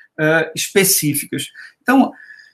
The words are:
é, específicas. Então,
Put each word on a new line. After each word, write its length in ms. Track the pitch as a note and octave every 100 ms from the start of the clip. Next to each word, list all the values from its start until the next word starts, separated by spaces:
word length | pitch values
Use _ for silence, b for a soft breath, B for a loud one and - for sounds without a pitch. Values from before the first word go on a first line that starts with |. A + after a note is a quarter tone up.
| b -
é, 320 | D#3 D#3+ D#3+ -
específicas. 960 | - G3 F#3 - D3+ C3+ - - - B B B
Então, 320 | - C4+ - B B B B